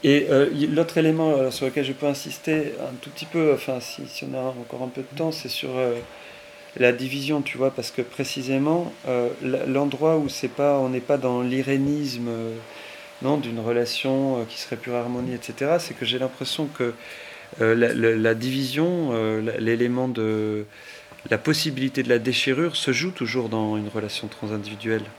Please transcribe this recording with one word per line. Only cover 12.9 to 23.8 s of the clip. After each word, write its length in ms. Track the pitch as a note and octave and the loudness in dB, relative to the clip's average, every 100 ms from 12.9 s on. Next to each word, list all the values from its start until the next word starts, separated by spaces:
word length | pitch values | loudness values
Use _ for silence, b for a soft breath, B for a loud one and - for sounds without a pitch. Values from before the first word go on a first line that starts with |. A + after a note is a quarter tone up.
| B B - | B B -6
non, 140 | C3 D3 | 0 0
d'une 220 | A#2+ A#2 | 0 -4
relation, 800 | A2 A#2+ A#2 - C3+ C3+ C3+ B2+ | 0 2 2 0 0 2 2 0
euh, 20 | A2+ | -4
qui 120 | - | -8
serait 160 | - A#2 | -8 -8
pure 200 | - A#2+ | -4 -2
harmonie, 380 | A#2+ B2 B2+ | -2 -4 -4
et 60 | B2 | -6
cetera, 380 | - A2+ C#3 F3 | -8 -4 0 0
c'est 160 | E3 - | -2 -6
que 100 | - | -4
j'ai 140 | B2 | -2
l'impression 480 | C3 - C3 - D3 | -2 -4 -6 -4 -4
que, 260 | - A#2+ A#2 B B B B B - | -2 -2 -2 B B B B B 0
euh, 120 | A2+ | 4
la, 200 | A#2 A#2 | 6 4
la, 220 | A#2+ A2+ A2+ | 4 4 4
la 200 | A2 A2+ | 4 2
division, 720 | B2 C3+ C3 C3+ E3 F3+ D3+ | 0 -2 -2 2 2 2 0
euh, 280 | A#2 A2 A2 | 0 0 0
la, 160 | A2+ A2 | -2 0
l'élément 500 | A2 A#2 A#2+ B2 B2+ | 2 2 2 2 0
de 580 | A#2 A2 A2 G#2+ G#2+ G#2 B B B B B - | 0 0 0 0 -2 -6 B B B B B -2
la 60 | A2+ | 0
possibilité 640 | - D#3 D#3 C3 C3 C3+ | 2 2 0 0 -2 0
de 60 | A#2+ | 4
la 100 | A#2+ | 4
déchirure 560 | A2+ B2 - C3 E3+ D#3+ | 4 0 2 2 0 0
se 160 | - | 0
joue 200 | A#2+ F3 | 0 0
toujours 380 | F3+ A#2+ B2+ A2+ | -2 -2 -2 0
dans 280 | A2+ G#2+ | 0 0
une 100 | G#2+ | -2